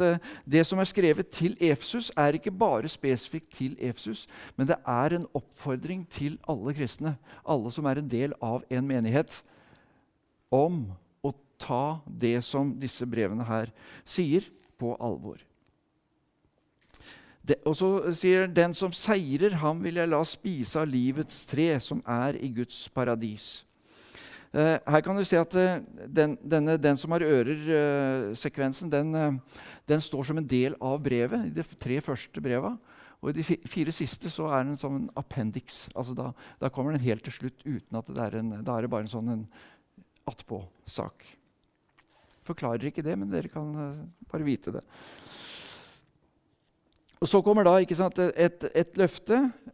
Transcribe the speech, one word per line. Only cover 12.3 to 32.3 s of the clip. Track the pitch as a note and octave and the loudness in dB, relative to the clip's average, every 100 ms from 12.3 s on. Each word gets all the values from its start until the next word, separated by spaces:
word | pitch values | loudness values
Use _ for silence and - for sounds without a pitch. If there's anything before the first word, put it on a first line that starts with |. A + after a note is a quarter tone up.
| A#2+ A#2+ | 0 0
som | C#3 C#3+ A#2+ | -2 -2 -2
disse | C3 - | -8 -6
brevene | B2 A2+ G2+ A2 | -4 0 0 -2
her | A#2 A2+ A2 - - - - | -2 -2 -4 -10 -20 -20 -8
sier, | - E3 E3 - - _ _ | -2 2 2 0 -12 _ _
på | A#2+ - | -6 -4
alvor. | A#2 D#2+ F#2 - _ _ _ _ _ _ _ _ _ _ _ _ _ _ _ - - - - _ | -4 -6 -8 -14 _ _ _ _ _ _ _ _ _ _ _ _ _ _ _ -20 -20 -20 -20 _
Det, | - - D3+ | -2 0 2
og | D3+ | 2
så | F#3+ G3 D#3+ E3 | 2 2 0 2
sier | F#3 F#3 F#3+ | 4 4 4
den | E3+ F3 | 4 4
som | E3+ F#3+ E3+ | 2 -4 -2
seirer, | - G3+ D3 C#3 G3+ F3 | 0 0 2 2 2 2
ham | D3+ E3 | 0 0
vil | F#3 E3+ | -2 0
jeg | E3+ | 2
la | D3+ | 2
spise | D#3+ - G3 D#3+ A2 D#3 | 0 -4 -4 -4 -2 0
av | D#3 | 0
livets | C3 B2 C3+ D3 - - | 2 0 0 -4 -8 -6
tre | C3+ E3 C#3+ | 0 2 2
som | - C#3+ - | -2 -6 -2
er | A#2+ C3 - | 0 0 -2
i | C#3 A#2 | -6 -4
Guds | A#2+ - - - | -6 -8 -8 -2
paradis. | B2+ A#2 A2+ G#2+ - - - _ _ - - - - - - - | 0 0 -2 -8 -12 -14 -18 _ _ -20 -20 -20 -20 -20 -4 2
Eh, | D#3 D#3 | 4 4
her | - D3+ | 4 4
kan | E3 G3 | 4 0
du | F#3 | 4
se | F3 | 4
at, | E3 F#3 | 4 4
eh, | F#3 F3 - - - | 4 2 -6 -14 -2
den, | D#3 D3+ C#3+ | 4 4 2
denne, | - D#3 D3+ D#3+ | 0 2 4 4
den | D3 C#3 | 4 2
som | D#3 | 0
har | E3+ D#3 | 0 4
ører, | C#3 A#2+ D3+ D3+ D#3 | 4 4 0 2 2
eh, | D3 C#3+ C3+ C3 G#2 A2+ | 4 2 0 0 -2 -4
sekvensen, | D3 - C3+ C3 E3+ | -6 -2 -2 -2 -2
den, | C#3+ D#3 D#3+ | 0 2 2
eh, | D3+ C3+ - - - - - | 2 0 -6 -18 -20 -18 0
den | D3+ | 0
står | D3+ C#3 C3 | 2 -4 -2
som | D#3+ | -4
en | C#3+ | 0
del | B2+ B2+ - | 2 2 0
av | B2+ D3 | -2 -2
brevet, | C#3+ A#2+ A#2+ A3+ F#3 | 0 0 0 0 -4
i | D3+ | -6
de | |
f-, | E3 - | -8 -10
tre | B2+ C3+ | -4 -4
første | D#3 C3 - | -2 -6 -8